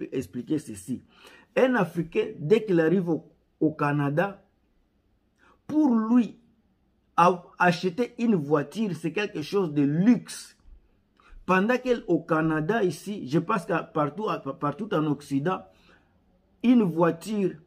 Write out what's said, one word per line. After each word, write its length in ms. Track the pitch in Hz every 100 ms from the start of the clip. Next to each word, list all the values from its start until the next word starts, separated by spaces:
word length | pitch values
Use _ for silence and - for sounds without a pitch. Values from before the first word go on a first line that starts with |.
| -
expliquer 480 | 139 - 123 - 151
ceci. 420 | 120 104 - 113 - _ - - _ 185
Un 200 | 254 247
Africain, 500 | 170 170 165 170 - -
dès 280 | 151 220 214
qu'il 160 | 170
arrive 260 | 160 190 170
au, 240 | 151 - _ _ -
au 100 | 156
Canada, 720 | 156 147 147 143 151 196 196 _ _ _ _ _ _ _ _ _ _ _ _ -
pour 300 | 302 294 226
lui, 420 | 220 247 196 - _ _ _ _ _ _ _ -
a-, 300 | 175 175 - -
acheter 580 | 175 170 185 175 240 -
une 160 | 233 185
voiture, 540 | 143 151 139 196 214 160
c'est 140 | 165
quelque 280 | 196 202 165
chose 320 | 147 196 170
de 100 | 147
luxe. 760 | 143 156 214 220 - - - _ - - _ _ _ _ - - -
Pendant 300 | 185 214 247
qu'au 440 | 254 233 - 165
Canada, 640 | - 156 160 156 156 226 180
ici, 420 | - 196 208 123
je 100 | 160
pense 280 | 165 208 -
que 80 | 165 -
partout, 360 | 156 143 147 - 165 139 131
partout 320 | 147 143 113
en 120 | 165 156
Occident, 520 | 139 - 139 165 190 - _ _ _ _ _ _ _ _ _
une 200 | 240 247
voiture, 680 | 190 156 170 165 196 214 175 156